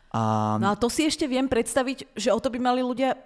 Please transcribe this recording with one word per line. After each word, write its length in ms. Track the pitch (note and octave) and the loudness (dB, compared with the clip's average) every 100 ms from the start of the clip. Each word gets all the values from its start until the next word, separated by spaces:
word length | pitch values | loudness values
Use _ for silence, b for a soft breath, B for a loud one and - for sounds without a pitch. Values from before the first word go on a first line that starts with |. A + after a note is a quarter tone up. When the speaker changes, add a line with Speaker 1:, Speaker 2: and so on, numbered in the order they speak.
| - | -8
Speaker 1:
A 440 | A2+ A2 A2 G#2+ G#2+ | -2 0 2 2 2
Speaker 2:
No 80 | G3 | 2
a 60 | G#3 | 2
to 120 | A#3+ | 0
si 160 | - D#4 | 2 0
ešte 160 | - D4+ | 0 -2
viem 240 | B3+ C4+ | 0 0
predstaviť, 560 | A3+ A#3+ C#4 B3+ C4 - | 0 0 0 -2 -4 -10
že 160 | - G#3 | -4 0
o 80 | D4 | 0
to 100 | C4+ | 0
by 60 | A#3 | -2
mali 240 | B3+ B3+ B3+ | 0 0 0
ľudia 320 | A#3+ C4 C4 | 0 -2 -2